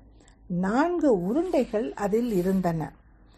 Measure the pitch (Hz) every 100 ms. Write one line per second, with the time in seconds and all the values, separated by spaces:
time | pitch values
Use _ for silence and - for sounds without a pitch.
0 | - - - - - 175 190 233 330 349
1 | 302 202 175 254 370 330 240 208 254 -
2 | 202 214 240 196 175 196 180 160 147 -
3 | _ - -